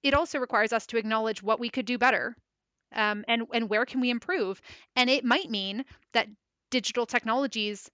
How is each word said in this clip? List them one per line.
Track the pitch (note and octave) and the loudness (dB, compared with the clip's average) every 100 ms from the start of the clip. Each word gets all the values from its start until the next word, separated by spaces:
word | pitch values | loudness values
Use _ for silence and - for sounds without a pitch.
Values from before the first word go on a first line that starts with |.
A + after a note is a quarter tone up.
it | C#4 | 4
also | C#4 E4 C#4+ | 2 2 -4
requires | B3+ A3 G#3+ | 0 0 2
us | A3+ - | 0 -2
to | A#3 | -4
acknowledge | A3 A3 A3 G#3+ | 0 0 0 -2
what | G3 A3 | 0 0
we | A#3+ | 0
could | C4 A#3 | -4 -2
do | B3 | 2
better, | A#3+ G3+ B2+ A#3+ _ _ _ _ _ | 4 4 -2 -8 _ _ _ _ _
um, | - G#3+ G#3 G#3 | -2 -2 -2 -2
and, | A#3 A3+ | -2 0
and | A#3 A3+ | -2 0
where | G#3+ B3+ | 0 0
can | C4 | 0
we | B3 | 0
improve? | A#3+ - F4+ F#3+ F#3+ - - - - | 0 -2 -2 -2 -4 -14 -20 -6 0
And | B3 | 2
it | C4+ A#3+ | 2 4
might | C4 F#4 | 2 2
mean | G#3+ F#3+ G#3 C4+ - _ | -4 -4 -6 -10 -16 _
that | A#3 G#3+ G#3+ _ _ _ | -2 -2 -8 _ _ _
digital | B3+ - B3 A#3 | -4 -2 -4 -2
technologies | B3 A3+ A#3+ C#4 A3 G#3 G3+ - | -2 0 -2 -2 -2 -6 -6 -14